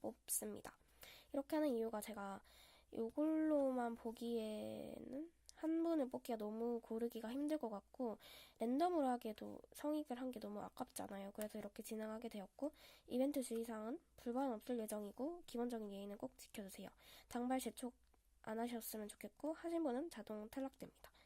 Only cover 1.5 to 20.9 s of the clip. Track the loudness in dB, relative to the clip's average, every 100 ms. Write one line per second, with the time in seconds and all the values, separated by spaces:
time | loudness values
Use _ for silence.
1.5 | 4 4 4 2 -2 -4 -6 -6 -8 -12
2.5 | -20 -20 -20 _ -2 0 4 4 6 6
3.5 | 6 6 4 2 0 -4 -4 0 0 0
4.5 | -2 -4 -6 -6 -8 -6 -6 -6 -10 -20
5.5 | -4 2 4 6 6 4 0 -2 -2 -2
6.5 | 0 0 0 0 0 0 -2 -4 0 2
7.5 | 2 0 -4 -6 -2 -2 -2 -8 -18 -18
8.5 | 0 4 6 6 6 6 4 0 -6 -8
9.5 | -10 -12 -4 0 0 0 -4 -4 -4 -6
10.5 | -6 -6 -6 -6 -6 -6 -6 -8 -4 -4
11.5 | -4 -8 -8 -6 -4 -4 -4 -6 -6 -8
12.5 | -4 -4 -4 -14 -20 0 4 4 4 0
13.5 | 0 0 -2 -4 -6 -8 -8 -2 2 2
14.5 | 2 0 0 0 -2 -4 -2 -2 -4 -4
15.5 | 0 0 0 -2 -4 -6 -4 -6 -8 -10
16.5 | -8 -8 -8 -12 -14 -20 -20 -6 0 4
17.5 | 4 2 -2 -6 -8 -18 -20 _ _ -4
18.5 | 0 0 0 -4 -4 -6 -8 -12 -4 -2
19.5 | -2 0 2 4 2 0 -4 -6 -6 -4
20.5 | -4 -4 -4 -12